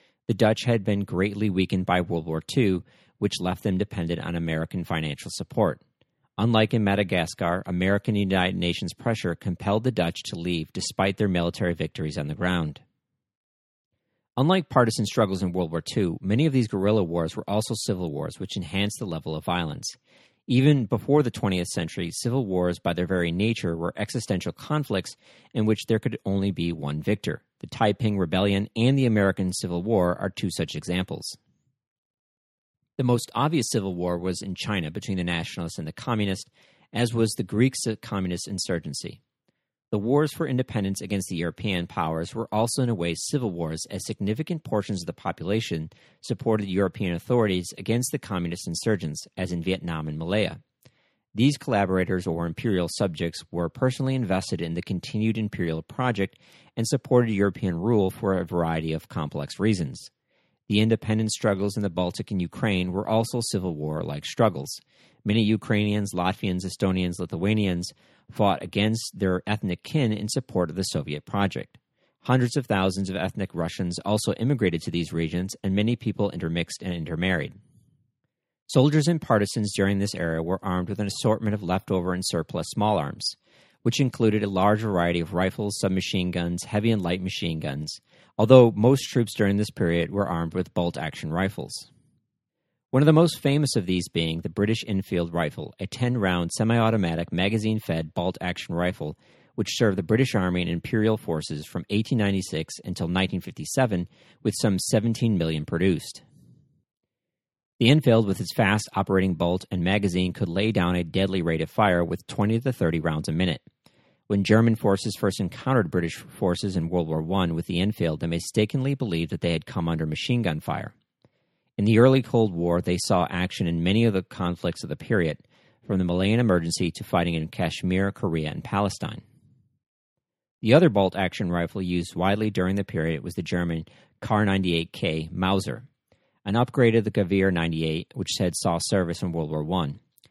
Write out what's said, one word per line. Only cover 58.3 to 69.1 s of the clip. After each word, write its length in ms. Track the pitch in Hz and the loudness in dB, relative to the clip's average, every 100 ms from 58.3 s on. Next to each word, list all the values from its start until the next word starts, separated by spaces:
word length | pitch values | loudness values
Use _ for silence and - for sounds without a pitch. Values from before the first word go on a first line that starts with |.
| 92 | -2
a 80 | 87 | -2
variety 480 | 87 82 80 80 | -2 0 0 -2
of 160 | 80 - | -4 -6
complex 500 | 85 76 76 71 - | -6 -6 -6 -8 -2
reasons. 500 | 101 98 73 - - _ _ _ _ _ _ | 0 0 -2 -8 -18 _ _ _ _ _ _
The 100 | 104 | 2
independence 540 | 110 113 - 110 110 | 4 2 2 0 0
struggles 420 | - 117 98 101 101 | 0 0 2 0 -2
in 80 | |
the 60 | 101 | -2
Baltic 420 | 85 90 - - | 0 -2 -4 -6
and 100 | 98 | -4
Ukraine 520 | 87 - 113 95 90 | -4 -2 0 0 0
were 160 | 90 - | -4 0
also 320 | 110 117 123 | 0 0 -2
civil 340 | 113 98 90 76 | -2 -2 -2 -4
war-like 480 | 76 78 78 73 | -4 -4 -6 -8
struggles. 560 | - - 113 80 69 - _ _ _ _ - | -10 2 2 2 -10 -12 _ _ _ _ 0
Many 180 | 107 | 2
Ukrainians, 720 | 107 107 - 104 104 104 101 | 4 2 2 0 2 0 -2
Latvians, 520 | 90 90 95 101 90 92 | -2 -2 -2 -2 -2 -4
Estonians, 540 | - 98 92 90 87 | -2 0 2 -2 -4
Lithuanians 720 | 87 82 95 107 98 87 87 - _ _ _ | -6 -2 0 2 2 0 -4 -12 _ _ _
fought 320 | - 101 87 | 2 2 2
against 480 | 87 101 107 113 - | -2 0 0 0 -6